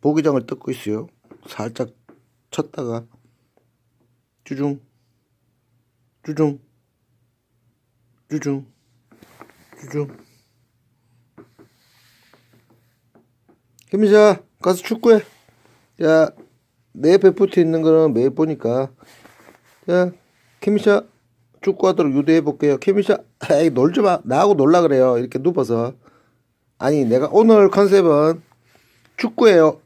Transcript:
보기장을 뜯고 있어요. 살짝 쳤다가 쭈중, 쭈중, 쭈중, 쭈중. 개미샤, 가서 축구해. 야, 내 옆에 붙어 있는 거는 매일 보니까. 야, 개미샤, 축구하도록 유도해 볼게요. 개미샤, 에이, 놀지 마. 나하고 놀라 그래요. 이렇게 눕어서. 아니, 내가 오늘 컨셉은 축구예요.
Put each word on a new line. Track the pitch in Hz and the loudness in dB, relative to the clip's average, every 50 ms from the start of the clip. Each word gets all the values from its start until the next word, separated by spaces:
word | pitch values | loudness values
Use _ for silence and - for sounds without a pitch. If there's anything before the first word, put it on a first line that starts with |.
| _ | _
보기장을 | 147 151 156 147 156 143 131 120 | -2 -2 0 -2 -2 -2 -2 -6
뜯고 | - - - _ - 131 | -8 -14 -14 _ -12 -12
있어요. | - - 104 104 107 147 170 _ _ _ _ - _ _ - | -10 -8 -8 -8 -8 -10 -14 _ _ _ _ -20 _ _ -20
살짝 | - - 107 120 117 - 127 113 _ _ _ _ - _ _ _ _ _ _ _ | -14 -12 -12 -12 -8 -10 -10 -10 _ _ _ _ -20 _ _ _ _ _ _ _
쳤다가 | - - 156 - - - 135 120 117 117 117 _ _ _ _ _ _ _ _ _ _ _ _ _ _ _ _ _ _ _ _ _ _ _ _ _ _ _ _ | -10 -10 -10 -10 -10 -12 -12 -10 -10 -12 -14 _ _ _ _ _ _ _ _ _ _ _ _ _ _ _ _ _ _ _ _ _ _ _ _ _ _ _ _
쭈중, | - 147 135 143 143 143 139 _ _ _ _ _ _ _ _ _ _ _ _ _ _ _ _ _ _ _ _ _ _ _ _ _ _ _ _ _ | -14 -10 -8 -6 -8 -8 -10 _ _ _ _ _ _ _ _ _ _ _ _ _ _ _ _ _ _ _ _ _ _ _ _ _ _ _ _ _
쭈중, | - 156 147 156 147 143 139 _ _ _ _ _ _ _ _ _ _ _ _ _ _ _ _ _ _ _ _ _ _ _ _ _ _ _ _ _ _ _ _ _ _ | -14 -4 -4 -2 -4 -4 -8 _ _ _ _ _ _ _ _ _ _ _ _ _ _ _ _ _ _ _ _ _ _ _ _ _ _ _ _ _ _ _ _ _ _
쭈중, | 151 151 147 147 139 135 135 _ _ _ _ _ _ _ _ _ _ _ _ _ _ _ - _ _ _ _ _ - _ | -12 -10 -8 -8 -8 -8 -10 _ _ _ _ _ _ _ _ _ _ _ _ _ _ _ -20 _ _ _ _ _ -20 _
쭈중. | - 131 - 147 147 139 - - _ _ _ _ _ _ _ _ _ _ _ _ _ _ _ _ _ _ _ _ _ _ _ - - _ _ _ - _ _ _ _ _ _ _ _ _ _ _ _ _ _ _ _ _ _ _ _ _ _ _ _ _ _ _ _ _ _ _ _ _ _ _ _ _ _ _ _ _ _ _ _ _ | -20 -12 -10 -10 -10 -10 -12 -20 _ _ _ _ _ _ _ _ _ _ _ _ _ _ _ _ _ _ _ _ _ _ _ -20 -20 _ _ _ -20 _ _ _ _ _ _ _ _ _ _ _ _ _ _ _ _ _ _ _ _ _ _ _ _ _ _ _ _ _ _ _ _ _ _ _ _ _ _ _ _ _ _ _ _ _
개미샤, | - 202 214 208 202 214 214 214 185 - - _ _ _ | -4 -2 0 4 4 6 6 4 4 0 -6 _ _ _
가서 | - 180 185 180 - | -4 -4 -4 -4 -4
축구해. | - 226 226 226 233 226 214 214 - _ _ _ _ _ _ _ _ _ _ _ _ _ _ 165 | -8 -10 -2 2 2 2 2 2 -6 _ _ _ _ _ _ _ _ _ _ _ _ _ _ -2
야, | 156 160 160 160 - - _ - _ _ _ _ _ _ _ _ _ _ | 2 2 2 2 0 -4 _ -20 _ _ _ _ _ _ _ _ _ _
내 | - 131 156 180 | -4 0 2 2
옆에 | 190 196 190 | 4 4 2
붙어 | 180 - 196 190 - 185 | 2 2 -2 -2 0 0
있는 | 170 160 160 165 160 | 0 0 0 -2 0
거는 | 160 160 160 160 156 127 | 2 2 4 2 2 0
매일 | 113 123 139 | 0 -2 -2
보니까. | 135 - 160 160 156 127 - 117 120 127 135 135 _ _ - _ _ _ _ - _ _ _ - _ _ _ _ _ _ _ - | -2 -2 -4 -4 -4 -6 -6 -6 -4 -4 -6 -8 _ _ -20 _ _ _ _ -20 _ _ _ -20 _ _ _ _ _ _ _ -4
야, | 175 180 180 180 180 _ _ _ _ _ _ _ _ _ | -2 0 -2 -2 -6 _ _ _ _ _ _ _ _ _
개미샤, | - - 208 208 208 220 202 202 - _ _ _ _ _ _ _ _ _ _ _ | -4 -2 -2 0 0 0 0 0 -2 _ _ _ _ _ _ _ _ _ _ _
축구하도록 | - 196 190 190 175 185 180 - 175 143 131 | -6 -6 -4 0 0 -2 0 0 -2 0 0
유도해 | 139 139 151 160 165 147 | -2 0 2 0 0 0
볼게요. | 147 143 - - 147 139 135 | -2 -6 -4 -2 -2 -2 -2
개미샤, | - - 196 208 196 - 202 - - _ _ _ - - | -2 -2 -2 -2 0 -2 -2 -4 -4 _ _ _ -4 -2
에이, | 151 143 165 165 | 0 2 2 0
놀지 | 131 123 127 160 175 269 | 0 0 0 0 0 0
마. | 214 196 175 - - | 0 0 0 -2 -4
나하고 | 113 123 143 175 202 202 | -4 -2 0 2 2 2
놀라 | 151 135 143 170 180 170 | 2 2 2 4 2 2
그래요. | 156 143 131 127 127 123 117 | 2 2 2 2 2 0 -2
이렇게 | 120 120 - 127 | -4 -6 -8 -4
눕어서. | 135 170 175 165 131 107 117 113 117 120 139 _ _ _ _ _ _ _ _ _ _ _ _ _ _ _ _ _ | -4 -2 -2 -2 -4 -2 -2 -4 -4 -6 -8 _ _ _ _ _ _ _ _ _ _ _ _ _ _ _ _ _
아니, | - 131 151 151 135 | -4 -2 0 0 0
내가 | 113 113 127 139 147 - | 0 0 -2 -2 0 2
오늘 | 196 226 226 226 214 202 196 | 2 4 6 6 6 4 4
컨셉은 | 196 196 202 196 190 202 180 165 151 143 151 160 165 165 _ _ _ _ _ _ _ _ _ _ _ _ _ _ _ | 4 2 0 2 2 2 2 4 2 2 2 0 -2 -4 _ _ _ _ _ _ _ _ _ _ _ _ _ _ _
축구예요. | - - 330 - - - 220 196 170 160 156 151 - _ | -8 -8 -8 -2 2 4 4 6 6 4 4 2 -4 _